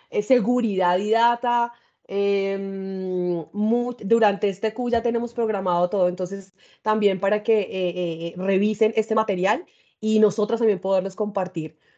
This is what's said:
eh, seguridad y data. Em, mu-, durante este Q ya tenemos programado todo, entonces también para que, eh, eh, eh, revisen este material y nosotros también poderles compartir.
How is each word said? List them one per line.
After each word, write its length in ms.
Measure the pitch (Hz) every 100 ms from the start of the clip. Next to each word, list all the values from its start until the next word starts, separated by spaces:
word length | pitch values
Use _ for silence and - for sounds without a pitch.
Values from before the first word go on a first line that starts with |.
| _
eh, 100 | 214
seguridad 800 | 208 247 202 247 226 185 180 180
y 100 | 208
data. 600 | 220 233 233 240 240 240 - _ _ -
Em, 1300 | 196 202 202 196 196 196 196 190 190 185 180 180 170 151
mu-, 420 | 202 214 240 240 240
durante 460 | 196 233 214 202 202
este 240 | 185 -
Q 160 | 214 247
ya 120 | 226
tenemos 320 | 233 233 233
programado 560 | 233 220 208 190 175 180
todo, 180 | 196 180
entonces 440 | 180 180 196 185 _ _ _
también 380 | 214 214 208 190
para 240 | 196 208
que, 180 | 208 220
eh, 60 | 196
eh, 560 | 190 180 180 175 165 170
eh, 60 | 175
revisen 580 | 196 190 214 208 214 220
este 200 | 214 214
material 480 | 214 185 185 262 - _ _ -
y 180 | 220 214
nosotros 400 | 214 - 208 226
también 200 | 226 190
poderles 360 | 190 190 190 185
compartir. 640 | 208 202 180 170 156 _ _